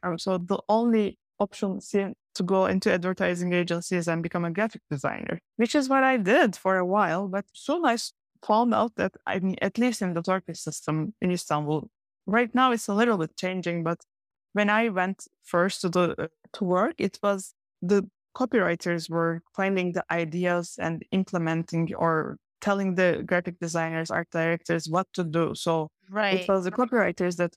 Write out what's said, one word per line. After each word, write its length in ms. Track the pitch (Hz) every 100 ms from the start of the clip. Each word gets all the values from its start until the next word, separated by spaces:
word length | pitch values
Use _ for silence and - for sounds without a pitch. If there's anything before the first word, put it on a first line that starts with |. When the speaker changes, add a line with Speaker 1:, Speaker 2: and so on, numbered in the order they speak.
Speaker 1:
them. 180 | 180 170
So 200 | - 185
the 220 | 175 196 -
only 500 | 214 240 226 202 - _ -
option 400 | 202 - 208 190
seemed 340 | - 202 196 - _
to 80 | -
go 220 | 180 190 185
into 260 | 190 208
advertising 600 | 185 175 185 180 180 180
agencies 540 | 175 175 170 170 180 170
and 140 | 165
become 220 | 170 -
a 60 | 170
graphic 320 | 170 220 220 -
designer, 500 | 147 - - - 170 - -
which 180 | 233
is 140 | 302 262
what 160 | 269
I 120 | 262 262
did 380 | 190 262 269
for 220 | 180 190 190
a 60 | 180
while. 400 | 202 190 165 196
But 200 | 190 202
soon 320 | - - 320
I 100 | 320
s-, 180 | 233 - - _ _
found 300 | - 214 240
out 200 | 214 226 -
that, 160 | 190 - -
I 140 | -
mean, 160 | 185 185
at 160 | 196 208
least 240 | 247 220
in 120 | 185
the 80 | 170
Turkish 380 | 170 190 - 165
system 540 | - 151 - 156 156 -
in 120 | 185
Istanbul, 580 | 180 - 151 147 156 - _ _ _ -
right 260 | 214 240
now 160 | 247 262
it's 180 | 233 -
a 60 |
little 240 | 202 240 208
bit 180 | 160 -
changing, 460 | 185 185 175 170
but 160 | 165 170 _ _ _ _ _
when 180 | 202 208
I 180 | 208 233
went 360 | 185 185 190 - _
first 380 | - 175 180 -
to 60 | 185
the, 260 | 175 175 -
uh, 100 | 160 - _
to 100 | -
work, 300 | 185 180 226 330
it 200 | 202 -
was 320 | 202 196 - - _ _
the 260 | 175 202 190 _ _ -
copywriters 760 | 254 240 180 170 - 170 160
were 320 | 165 165 165 -
finding 380 | - 190 196 180
the 120 | 175 -
ideas 680 | 170 165 165 180 175 170 -
and 240 | 156 165 -
implementing 840 | 190 190 180 165 165 165 170 165
or 440 | - 165 160 - - _ _
telling 360 | - 196 196 180
the 260 | 185 165
graphic 340 | - 180 175 170
designers, 500 | 170 170 165 160 165
art 180 | - 170
directors 560 | 165 165 170 - 170 160
what 180 | 165 190
to 80 | -
do. 300 | 170 160 165
So 340 | 151 - 165 156 - -
Speaker 2:
Right. 300 | 196 208 190
Speaker 1:
it 80 | 185
was 160 | 190
the 80 | 180
copywriters 640 | 202 247 247 180 175 180 175
that 180 | 175